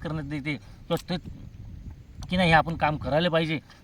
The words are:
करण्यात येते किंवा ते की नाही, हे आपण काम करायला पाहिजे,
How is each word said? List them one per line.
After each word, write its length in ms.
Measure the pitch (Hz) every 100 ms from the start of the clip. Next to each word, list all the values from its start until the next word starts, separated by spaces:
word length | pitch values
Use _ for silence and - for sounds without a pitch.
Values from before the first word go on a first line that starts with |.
करण्यात 300 | 165 156 143
येते 220 | 147 143
किंवा 420 | 139 - - - 165 -
ते 60 | 143 - - - - - - - - - - -
की 80 | 180
नाही, 120 | 175
हे 60 |
आपण 220 | 160 147 156
काम 200 | 151 151
करायला 320 | 127 143 175
पाहिजे, 300 | 160 160 160 - -